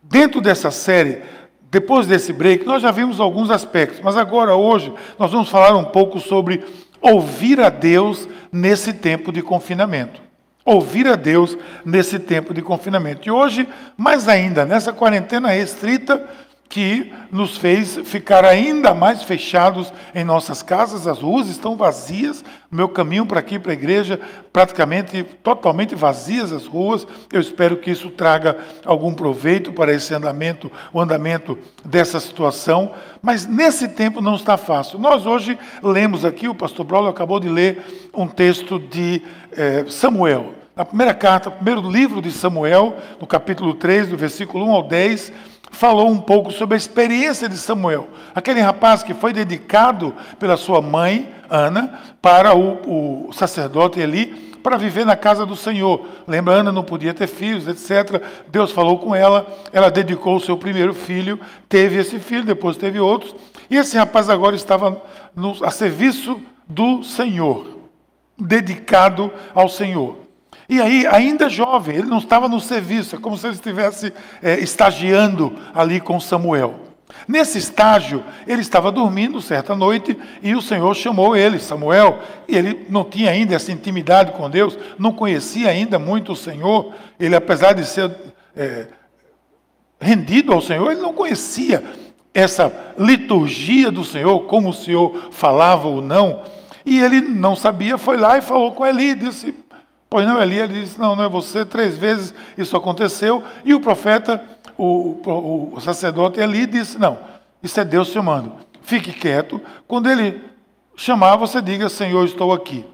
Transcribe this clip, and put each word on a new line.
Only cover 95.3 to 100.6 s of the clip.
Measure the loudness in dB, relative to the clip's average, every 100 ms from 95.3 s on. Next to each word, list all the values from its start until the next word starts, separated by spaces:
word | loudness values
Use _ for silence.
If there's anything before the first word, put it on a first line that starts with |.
falava | 0 2 4 4 4 0
ou | -6
não. | 0 2 2 -2 -14 -20 -20 -12
E | 0 2
ele | 4 2
não | 2 0 0 2
sabia, | 0 0 -4 -2
foi | -2 2
lá | 4 4
e |
falou | 2 0 0
com | 0 0
Eli, | 2 0 -2
disse, | -6 -8 -12 -12 _ -20 _ _ _
"Pois | 0 2
não, | 2
Eli?" | 0
Ele | 0